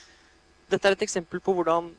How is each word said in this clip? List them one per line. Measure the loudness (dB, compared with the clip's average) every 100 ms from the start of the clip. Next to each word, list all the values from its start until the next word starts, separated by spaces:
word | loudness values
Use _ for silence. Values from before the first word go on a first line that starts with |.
| -20 _ _ _ _ _ -4
Dette | 0 2
er | 2
et | -2
eksempel | -4 -6 -6 -2
på |
hvordan | 0 2 0 -2